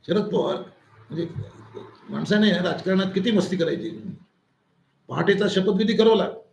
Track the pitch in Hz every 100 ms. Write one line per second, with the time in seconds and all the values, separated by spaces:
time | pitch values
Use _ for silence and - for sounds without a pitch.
0 | - 190 190 180 139 - - - _ -
1 | - 160 - - - - - - - -
2 | - 143 160 208 214 175 180 - 180 190
3 | 190 190 240 208 - 190 165 - 110 107
4 | 139 - _ _ _ _ _ _ _ _
5 | - 131 165 190 170 190 190 190 214 -
6 | 220 208 139 - -